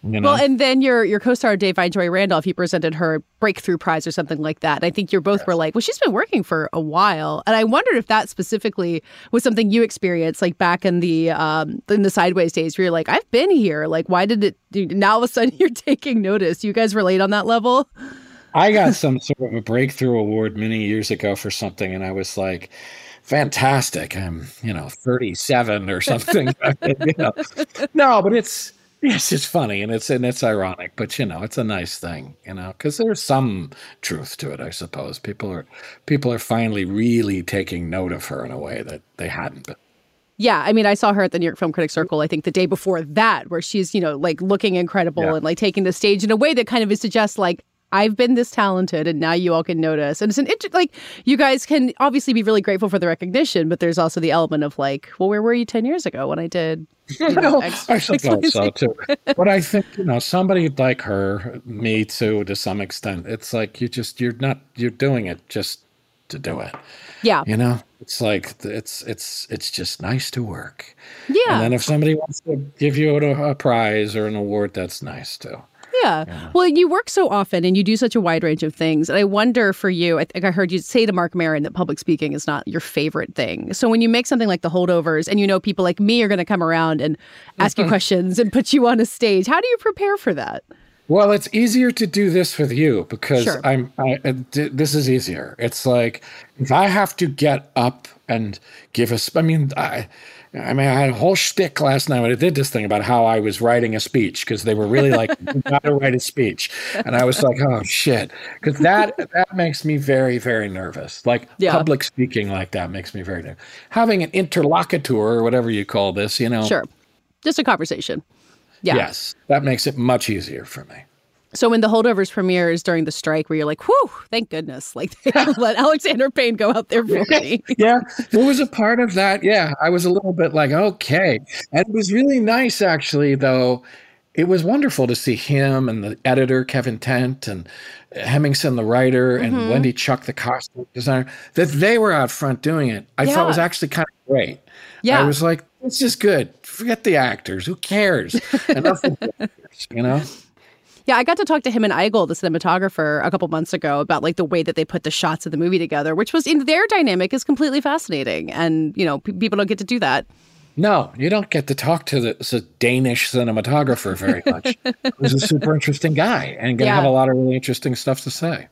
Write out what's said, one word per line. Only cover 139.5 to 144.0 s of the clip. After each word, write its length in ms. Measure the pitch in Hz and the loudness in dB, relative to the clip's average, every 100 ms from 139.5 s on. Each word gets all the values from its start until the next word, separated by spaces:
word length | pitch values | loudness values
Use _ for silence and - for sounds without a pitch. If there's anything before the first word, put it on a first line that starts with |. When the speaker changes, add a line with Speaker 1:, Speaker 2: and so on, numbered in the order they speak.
| 254 | -2
Speaker 2:
Mm-hmm. 140 | 226 | 0
Speaker 1:
Wendy 240 | 127 135 | 2 2
Chuck, 320 | 120 - 127 - | 0 -2 -2 -4
the 80 | |
costume 520 | - 123 127 - 127 123 | -8 -4 -4 -6 -16 -14
designer, 320 | 123 120 131 127 - - | -6 0 0 -2 -10 -6
that 160 | - 170 | 0 0
they 280 | 143 190 233 | 2 2 4
were 140 | 214 | 4
out 200 | 160 123 | 2 0
front 300 | - 143 123 | -2 -2 -2
doing 280 | 151 160 135 | 0 0 0
it. 180 | 107 - - | -2 -8 -2
I 80 | 147 | 0
thought 180 | 277 | 2
Speaker 2:
Yeah. 40 | 170 | 2
Speaker 1:
was 100 | 160 | 2
actually 300 | 170 - 143 | 0 0 -4
kind 180 | 165 | -2